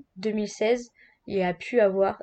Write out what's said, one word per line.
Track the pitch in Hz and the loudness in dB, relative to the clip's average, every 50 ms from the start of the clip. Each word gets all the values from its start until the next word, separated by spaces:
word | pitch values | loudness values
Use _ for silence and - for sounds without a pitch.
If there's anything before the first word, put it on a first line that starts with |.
| - _ _ | -14 _ _
deux | 190 190 220 208 | -8 -6 -4 -2
mille | 214 208 202 | -2 -4 -6
seize, | - - 214 220 247 247 240 - _ _ - _ _ _ _ | -4 -2 0 0 0 0 -2 -8 _ _ -20 _ _ _ _
il | - - | -6 -2
y | 196 185 | -2 0
a | 180 175 | -2 -2
pu | - - - 247 240 | -4 -8 -2 2 4
avoir | 208 196 185 196 196 190 214 - | 4 4 4 2 2 0 0 -4